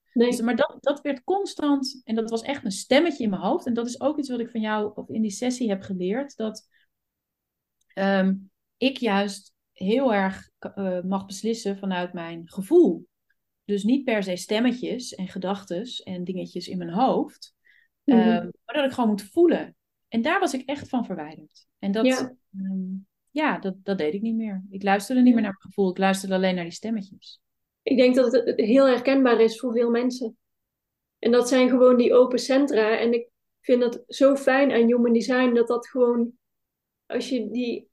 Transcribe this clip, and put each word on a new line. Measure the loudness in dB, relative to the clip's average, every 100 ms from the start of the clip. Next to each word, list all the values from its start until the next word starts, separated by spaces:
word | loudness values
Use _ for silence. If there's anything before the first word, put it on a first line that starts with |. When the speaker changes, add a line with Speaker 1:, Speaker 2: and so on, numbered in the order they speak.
| _
Speaker 1:
Nee. | 0 2
Speaker 2:
Dus, | 0
maar | -2 0
dat, | -2 -2
dat | -4 -2
werd | -4 -6
constant, | -4 -4 -4 -4 0 0 -2 -8
en | -6 -4
dat | -4
was | -6
echt | -6 -8 -8
een |
stemmetje | -8 0 2 2 0
in | -4
mijn | -2
hoofd. | -2 -2 -2
En |
dat | -4 -6
is | -4
ook | -4 -4
iets | -6
wat | -6
ik | -6
van | -6
jou | -4 -4 -4 -8
of | -8
in | -4
die | -4
sessie | -4 -4 -2 -2
heb | -4
geleerd, | -6 -6 -4 -4 -6 -8
dat, | -8 -8 -18 _ _ _ _ _ _ _ _ _ _ _ _
ehm, | -4 0 2 2 -2 -6 _ _ _
ik | -2 -2
juist | -2 0 -2 -8 -18 _ _
heel | -8 -2 0 2
erg, | 2 0 -4 -14 _
eh, | -14 -8 -6 -4
mag | -4 -4 -6
beslissen | -8 -6 -4 -6 -6
vanuit | -6 -6 -6
mijn | -8 -12 -12 -14
gevoel. | -12 2 4 4 2 -8 _ _ _ _ _ -6
Dus | -2
niet | 0 0
per | 0 -2
se | -2 -6
stemmetjes | -4 0 0 -2 -6 -8 -10 -12
en | -10
gedachtes | -8 -6 -6 -8 -10 -10 -12
en | -12 -10
dingetjes | -8 -8 -10 -12 -10
in | -10
mijn | -4
hoofd, | 0 0 0 -4 -10 -20 _ _ _ _ _
Speaker 1:
Mhm. | 4 4
Speaker 2:
ehm, | 4 2 -4 -14 -8
maar | -2
dat | -2
ik |
gewoon | 0 0
moet | 0
voelen. | -2 2 4 2 -4 _ _ _ _
En | -2
daar | 0 0
was | 0
ik | -2 -6
echt | -10 -6
van | -6 -4
verwijderd. | -8 -12 -16 -20 _ _ _
En | -4
dat, | 0 2
Speaker 1:
Ja. | 0 -2 -10 _
Speaker 2:
ehm, | -10 -8 -6 -6 -10 -14 _ _
ja, | -4 -2 -2
dat, | -6 -6
dat | -6 -4
deed | -2
ik | -4
niet | -4 -4
meer. | -6 -8 -12
Ik | -6
luisterde | 0 0 0 4
niet | 6
meer | 4
Speaker 1:
Ja. | 0
Speaker 2:
naar | -6
mijn | -8
gevoel. | -2 0
Ik | 2
luisterde | 0 0 -2 0
alleen | 0 -2
naar |
die | -6
stemmetjes. | -8 -6 -6 -8 -18 -20 -20 _ _ _ _
Speaker 1:
Ik | 0 4
denk | 6 6
dat | 4
het, | 2 2
het | 0
heel | 4 4 6
herkenbaar | 4 2 4 4 6
is | 4 2
voor | -2
veel | 0 0
mensen. | 0 -2 -4 -8 -10 _ _ _ _ _ _ _ _
En | 2
dat | 2 4
zijn | 4 4
gewoon | 6 6 6
die | 6
open | 6 4 2
centra. | 0 2 2 2 2 2
En | 0
ik | -2 -4 _ _ _
vind | 0 2
dat | 0 -4 -8
zo | 2 4 4
fijn | 2 4 4
aan | 4 4
Human | 4 4
Design, | 2 2 2 4
dat | 2 2
dat | -2 -4
gewoon... | 0 2 2 -2 -6 _ _ _ _ _ _ -8
Als | -8 -4
je | -4 -4
die, | -4 -4 -6 -10